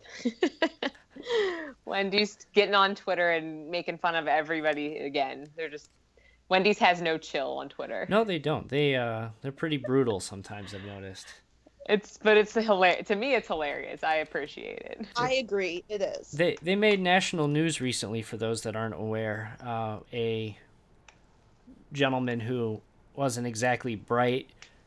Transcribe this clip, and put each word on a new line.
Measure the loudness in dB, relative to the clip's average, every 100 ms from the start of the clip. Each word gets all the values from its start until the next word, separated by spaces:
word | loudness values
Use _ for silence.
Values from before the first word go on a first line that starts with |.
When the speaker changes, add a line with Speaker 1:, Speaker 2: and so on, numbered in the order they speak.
| -20 -6
Speaker 1:
<laughs> | -6 -2 -4 0 -2 -2 -8 -8 _ -16 -2 0 0 -2 -10 -12
Wendy's | -4 -2 2 2 2 -2 2
getting | 4 6
on | 6 4
Twitter | 2 -2 2 4
and | 2 -2 -8 -6
making | -4 -4 -2
fun | 0
of | 0 2
everybody | 2 2 0 0 0 -2 -4
again. | -4 -2 -2 -4 -12 -10
They're | -10
just, | -10 -18 _ _ _ _ _ 0
Wendy's | 4 4 6
has | 4 4
no | 0 -2
chill | -2 -4 -2 -4
on | -8
Twitter. | -10 -8 -6 0
Speaker 2:
No, | 2
they | 2 0
don't. | -2 -2 -2
They, | 0 2
uh, | 2 0 -4 -6 -10
they're | -10
pretty | -6 -2 -2
brutal | 2 4 4 0
sometimes, | -4 -12 -12 -12 -12
I've | -12
noticed. | -12 -12 -12 -14 -18 -20 _ _ _ -10 0
Speaker 1:
It's, | 0 0 -2
but | 6 6
it's | 6
hilar-, | 2 2 6 6 4
to | 0
me, | 0 2
it's | 0 0
hilarious. | -4 -4 -6 -8 -6
I | -2 0
appreciate | -2 -6 -8 -10 -10 -10
it. | -12 -12 -8 -2
Speaker 3:
I | 0
agree. | 0 0 -2 -2 -4 -6
It | -4
is. | -4 -6 -6
Speaker 2:
They, | 0 0 0
they | -2 2
made | 4 4
national | 4 4 2 0 2
news | 2 2 0
recently, | -2 -2 -4 -6
for | -6 -4
those | -2 -2
that | -4 -4
aren't | -4
aware. | -4 -4 -2 -2 -4 -8 -10
Uh, | -8 -6 -4 -8 -8
a | -4 -2 -2 -4 -10 -18 _ _ _ -20 -20 _ _ _ _ -20 -20 -8
gentleman | 0 2 2 0 -2
who | -2 -2 -2 -4 -10 _ _
wasn't | -4 -2 -2 -4
exactly | 0 0 0 -2
bright | -6 -2 2 2 0 -4 -16 -20 _